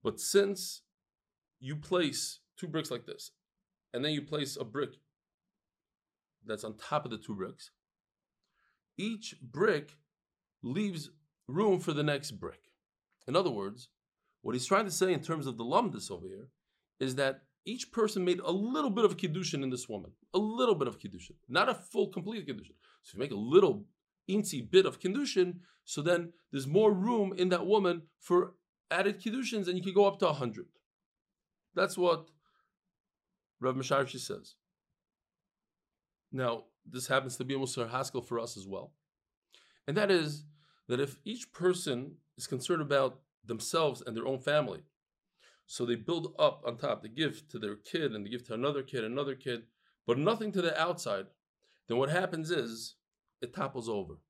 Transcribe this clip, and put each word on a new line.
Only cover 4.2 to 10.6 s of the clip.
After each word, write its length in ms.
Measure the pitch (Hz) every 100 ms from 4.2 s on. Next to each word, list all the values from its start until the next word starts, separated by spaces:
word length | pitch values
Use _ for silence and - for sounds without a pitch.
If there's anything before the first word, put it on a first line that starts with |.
place 340 | - 151 135 -
a 80 |
brick 260 | 123 113 127 - _ _ _ _ _ _ _ _ _ _ _ _ _ _ 107
that's 180 | 107
on 120 | 110 107
top 280 | - 147
of 60 | 131
the 80 | 110
two 160 | -
bricks, 380 | 101 92 - - _ _ _ _ _ _ _ _ _ _ _ _ -
each 380 | 208 220 - 156
brick 540 | 127 135 214 160 147 - _ _ _ _ _ _